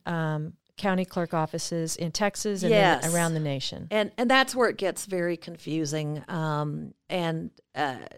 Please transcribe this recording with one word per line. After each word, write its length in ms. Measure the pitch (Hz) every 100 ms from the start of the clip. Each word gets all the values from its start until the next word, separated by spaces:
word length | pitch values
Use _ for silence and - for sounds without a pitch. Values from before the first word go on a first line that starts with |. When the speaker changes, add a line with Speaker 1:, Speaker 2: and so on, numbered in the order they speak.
| -
Speaker 1:
um, 480 | 170 160 156 156 - _ -
county 260 | 202 185
clerk 300 | 185 - 165
offices 600 | 165 156 165 - 170 165 -
in 140 | 170
Texas 500 | - 202 - 214 196
and 100 | 220
then 280 | 214 190 156
Speaker 2:
Yes. 100 | 160
Speaker 1:
around 200 | 170 165
the 60 | 160
nation. 480 | 151 135 - - -
Speaker 2:
And, 200 | 214 208 -
and 140 | 247
that's 260 | 262 254 247
where 140 | 226
it 80 | -
gets 260 | 190 -
very 320 | - 185 175 170
confusing. 880 | - 170 - 156 151 156 151 151 -
Um, 640 | 175 160 151 151 151 151 - -
and, 400 | 185 170 165 165 - _
uh, 220 | - 147 120 -